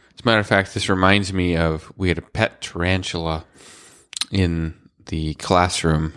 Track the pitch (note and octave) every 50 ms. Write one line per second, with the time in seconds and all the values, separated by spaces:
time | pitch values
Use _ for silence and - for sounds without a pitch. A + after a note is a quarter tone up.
0 | _ _ _ - - A#2+ A2+ G#2+ G2+ - A2 G2 F#2+ - - G#2 - - G2 F#2
1 | F#2+ F#2+ G2 G2+ G2 F#2+ F#2+ F#2 F2+ F2+ E2+ E2 E2 D#2+ D#2+ D#2 - - - -
2 | F#2+ F2+ E2+ E2 - _ - - A2 A2+ - _ - - - E2+ E2+ F2+ F#2 F#2
3 | F2+ - - E2+ E2 E2 D#2+ D#2+ - _ _ - - - - - - - - -
4 | _ _ - - - - - G2 F#2 E2+ E2+ E2 E2 D#2+ D#2 - _ _ _ _
5 | _ - - D#2 D#2 D#2 D2 - - - F#2+ F2+ F2+ F2 - - - E2 D#2 D#2
6 | D#2+ D#2 -